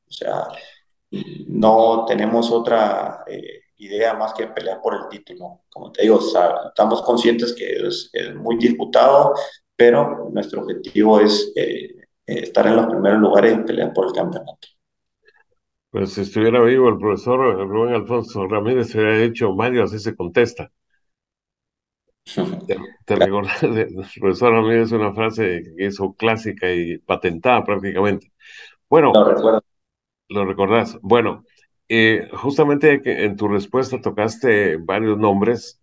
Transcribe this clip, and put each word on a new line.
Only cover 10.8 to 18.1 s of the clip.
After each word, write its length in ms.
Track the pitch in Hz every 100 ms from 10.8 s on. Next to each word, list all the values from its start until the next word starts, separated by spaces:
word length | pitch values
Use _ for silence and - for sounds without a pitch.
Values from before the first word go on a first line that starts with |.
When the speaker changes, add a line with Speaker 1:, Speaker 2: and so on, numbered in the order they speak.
| - 104 107 107
Speaker 1:
es, 300 | 104 - - -
eh, 400 | - - - - _ _ -
eh, 120 | -
estar 240 | - 110 110
en 80 | 117
los 120 | 113
primeros 320 | 98 98 107
lugares 360 | 101 98 113 110
y 80 |
pelear 300 | - 92 92
por 140 | - 92
el 60 |
campeonato. 540 | 92 90 87 - - - _ _ _ _ _ _ _ _ _ _ _ _
Speaker 2:
Pues 240 | 101 98
si 80 | -
estuviera 380 | 95 110 113 120
vivo 300 | 117 131 123
el 80 | 95
profesor 420 | 104 95 120 127 127 95 98
Rubén 260 | 107 120
Alfonso 520 | 117 101